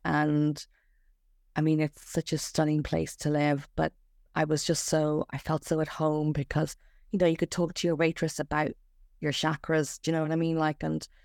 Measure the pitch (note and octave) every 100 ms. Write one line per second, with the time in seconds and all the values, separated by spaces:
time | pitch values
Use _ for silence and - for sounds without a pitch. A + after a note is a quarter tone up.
0 | - D3+ D3+ D3 D3+ D3 - _ _ _
1 | _ _ _ _ _ - D#3 D#3 D3+ -
2 | - E3+ - D#3 - - D3+ D3+ - D#3+
3 | D#3+ - D3 D3+ D3 C#3+ - - D#3 _
4 | _ _ _ D#3+ D3+ D#3 - D#3+ - D#3+
5 | D3+ D3+ - C#3+ - D#3+ - D#3 D#3 -
6 | D#3 D3+ D3+ D3 C3+ D3+ D3 - - -
7 | - G3 F3 E3 E3 - E3+ - F3 D#3
8 | E3 - D#3+ - C#3+ D3+ D3+ - _ _
9 | - - D3+ C3 D#3 D3+ - D#3+ C#3+ -
10 | - D#3+ D#3 D#3+ E3 D#3+ D#3 D3+ D#3 D#3
11 | - _